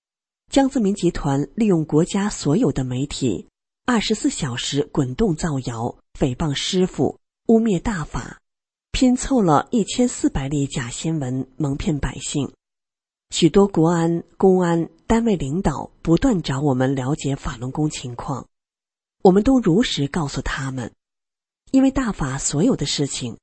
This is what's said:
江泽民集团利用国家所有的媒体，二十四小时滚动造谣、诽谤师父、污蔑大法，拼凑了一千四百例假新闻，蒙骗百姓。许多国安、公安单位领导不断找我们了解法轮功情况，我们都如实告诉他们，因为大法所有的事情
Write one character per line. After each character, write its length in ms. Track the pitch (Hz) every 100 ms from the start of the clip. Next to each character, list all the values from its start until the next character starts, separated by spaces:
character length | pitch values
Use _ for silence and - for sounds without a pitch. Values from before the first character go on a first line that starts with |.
| _ _ _ _ _
江 200 | 277 269
泽 100 | 269
民 160 | 196 208
集 160 | 170
团 380 | - 143 139 143
利 120 | - 220
用 180 | 170
国 220 | 151 147 180
家 240 | 196 202
所 260 | - 147 160
有 160 | 165
的 140 | 135 127
媒 200 | 127 143
体， 440 | - 131 82 - _ _ _ -
二 140 | 240
十 160 | - 220
四 140 | 294
小 260 | - 139 120
时 300 | - 139 -
滚 280 | - 127 127
动 200 | 226 151
造 240 | 170 139
谣、 380 | 123 113 117 - _
诽 200 | - 147
谤 200 | 127 160
师 340 | 139 - 185 185
父、 320 | - 131 - _ _ -
污 120 | 226
蔑 180 | 226 175
大 280 | - 190 147
法， 360 | - - - _ _ _ _ _
拼 200 | - 254
凑 280 | 247 - 262
了 260 | 185 143 -
一 120 | 240
千 240 | 185 - 247
四 220 | - 311
百 180 | - 135
例 180 | 147 139
假 220 | - 120
新 300 | - 160 160
闻， 320 | 127 131 131 -
蒙 180 | 151 143
骗 240 | - 147
百 180 | 135 123
姓。 340 | - 151 131 - _ _ _ _ _ _ _
许 180 | - 165
多 180 | 196 196
国 220 | 175 160
安、 340 | 175 165 170 - -
公 240 | 190 185
安 280 | 175 170 165 _ -
单 200 | 226 233
位 100 | 185
领 260 | 135 160
导 300 | 196 127 - _
不 140 | - 165
断 260 | 269 196
找 200 | 151 135
我 120 | 147
们 220 | 127 131 139
了 180 | 127
解 220 | 151 139 139
法 220 | - 113
轮 120 | 127
功 160 | 131 151
情 260 | - 127 120
况， 320 | - 127 - _ _ _ _ _ _ _
我 100 | 196
们 120 | 190
都 160 | 214 269
如 240 | 208 170
实 240 | 254 - 139
告 220 | - 143
诉 120 | -
他 300 | - - 135
们， 240 | 131 117 _ _ _ _ _ _ _ _
因 120 | 269
为 80 | 269
大 220 | 269 247
法 240 | - 143 135
所 260 | - 143
有 100 | 226 208
的 80 | 139
事 200 | - 139
情 320 | - 123 -